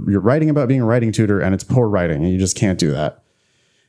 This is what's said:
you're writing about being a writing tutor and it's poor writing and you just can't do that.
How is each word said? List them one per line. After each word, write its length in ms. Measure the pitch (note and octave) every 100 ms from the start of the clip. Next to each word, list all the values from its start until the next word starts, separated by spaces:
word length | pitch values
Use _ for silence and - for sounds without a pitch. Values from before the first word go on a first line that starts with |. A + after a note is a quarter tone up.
| -
you're 140 | G2
writing 260 | F#2+ D3 D#3
about 200 | D3 B2
being 140 | C3+
a 40 | A2+
writing 260 | A#2+ A2+
tutor 280 | G#2 A2 G2+
and 160 | E2 F#2+
it's 80 |
poor 260 | - B2+ A2+
writing 340 | G2+ F2 D2+
and 80 | E2+
you 60 | F#2
just 180 | F#2+ -
can't 220 | G#2 F2+
do 140 | D#2+
that. 320 | C#2 D2+ - _ _ _ _ _ _